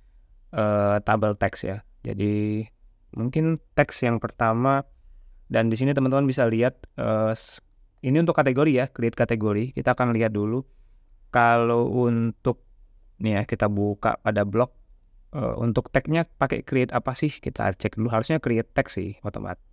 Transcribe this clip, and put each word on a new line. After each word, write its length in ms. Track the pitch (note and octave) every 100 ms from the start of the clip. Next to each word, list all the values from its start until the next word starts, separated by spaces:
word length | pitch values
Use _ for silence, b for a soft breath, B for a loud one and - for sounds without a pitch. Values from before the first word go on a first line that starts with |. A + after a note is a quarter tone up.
| - - - - - -
eh, 420 | G#2+ G#2 G2+ G#2
tabel 320 | G#2 A2 G#2+ G2+
teks 320 | G2 - -
ya. 160 | G2 - -
Jadi 640 | - G2+ G#2 G#2 G#2+ G#2+ A2 _ - _ _
mungkin 460 | - A2+ D#3 D#3+ D#3+ - -
teks 260 | D3 -
yang 160 | B2 A#2
pertama, 640 | A2+ - A#2 A2+ C3 C#3 C3+ - - - - - -
dan 160 | A#2 A2+
di 80 | A2+
sini 160 | C3
teman-teman 340 | C#3 C3 C3+ C#3
bisa 160 | C3 A#2+
lihat, 420 | A2+ A#2+ - - -
eh, 400 | A2+ A2 A2 A2
s-, 240 | - - - _ _ _ C3
ini 160 | C#3+
untuk 160 | E3+ D#3+
kategori 320 | C#3+ B2+ D3+
ya, 160 | C3 C3
create 320 | - A#2 -
kategori. 560 | A#2 A#2 G#2+ G#2 B2 -
Kita 240 | B2+ B2+
akan 160 | B2 A2+
lihat 160 | A2+
dulu 320 | G#2 G#2 A#2+ C3+ - - - _ - -
kalau 640 | B2 A#2 A#2 A#2 A#2 A#2+ B2+ A#2+
untuk, 560 | A#2 A#2 A2 - A#2+ _ - - - - _
nih 160 | G#2+ G#2
ya, 60 | G#2
kita 240 | A2 G#2+
buka 480 | G#2 G#2 G2+ A#2 A2+ A2+
pada 160 | G#2+
blok, 320 | G2+ G#2+ B2+ - - - _ - - -
eh, 160 | A#2 A2+
untuk 320 | A#2 A2+ -
tag-nya 320 | C3+ C3+ D#3+ E3
pakai 400 | _ C3 - -
create 240 | C3+ B2 A#2+
apa 160 | A#2+
sih? 160 | B2+ D3+
Kita 480 | - - - G#2 F#2+
cek 160 | G#2+ -
dulu, 80 | A2+
harusnya 320 | A2 A2 D#3+
create 320 | - A2+ A2+
tag 160 | - C3
sih 320 | - F#2 G#2
otomatis. 400 | G#2 - G2+ F2+ -